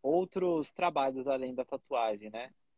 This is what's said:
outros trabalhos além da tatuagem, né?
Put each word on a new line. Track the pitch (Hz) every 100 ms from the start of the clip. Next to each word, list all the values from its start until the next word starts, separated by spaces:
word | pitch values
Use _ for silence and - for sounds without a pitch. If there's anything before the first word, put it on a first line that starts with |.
outros | 131 170 185 190 180 165 143
trabalhos | - 175 151 135 131 131
além | 135 131 127
da | 127
tatuagem, | 131 - 127 113 104 107
né? | 110 127 _ _